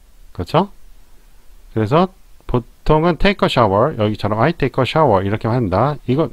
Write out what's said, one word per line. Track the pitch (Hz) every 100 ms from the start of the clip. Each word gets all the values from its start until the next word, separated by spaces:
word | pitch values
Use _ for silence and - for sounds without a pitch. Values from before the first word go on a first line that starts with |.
| - - -
그렇죠? | - 90 151 196 - - - - - - - - - -
그래서 | 110 107 151 185 - - - -
보통은 | 123 - - - 156 170 156
take | 196 202 185
a |
shower, | - 110 98 135 -
여기처럼 | 107 107 101 107
I | 135
take | 175 131 -
a | 127
shower | 156 151 95
이렇게 | 98 107 113
한다. | 123 104 92 135 147 -
이거, | 135 156